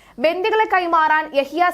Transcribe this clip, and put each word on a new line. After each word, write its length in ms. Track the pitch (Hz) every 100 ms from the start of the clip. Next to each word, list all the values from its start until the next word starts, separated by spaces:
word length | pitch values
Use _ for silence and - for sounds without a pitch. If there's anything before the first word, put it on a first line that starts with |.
| - -
ബന്ദികളെ 460 | 302 349 427 440 440
കൈമാറാൻ 580 | 381 349 330 311 311 311 277
യഹിയ 360 | 269 302 349